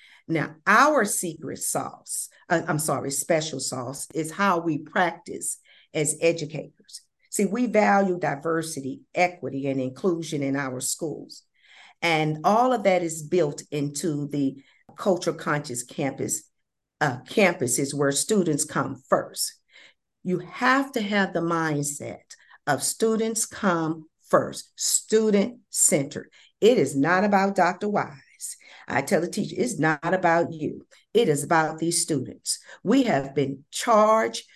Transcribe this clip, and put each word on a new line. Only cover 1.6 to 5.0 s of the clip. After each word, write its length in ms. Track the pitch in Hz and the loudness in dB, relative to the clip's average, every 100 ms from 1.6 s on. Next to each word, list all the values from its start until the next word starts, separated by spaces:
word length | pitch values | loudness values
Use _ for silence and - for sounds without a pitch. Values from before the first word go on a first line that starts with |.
| - 143 127 - - - - _ - | -4 -4 -6 -10 -12 -10 -10 _ -2
uh, 120 | 165 165 | 0 0
I'm 140 | 151 | -2
sorry, 320 | 156 135 139 | -2 -2 -4
special 480 | 139 - 160 156 135 | -4 0 0 0 -6
sauce, 460 | - 127 123 139 - | -8 -6 -8 -10 -8
is 200 | 156 156 | -6 -6
how 280 | 170 202 175 | 0 0 2
we 180 | 170 147 | 0 -4
practice 800 | - 208 | -2 0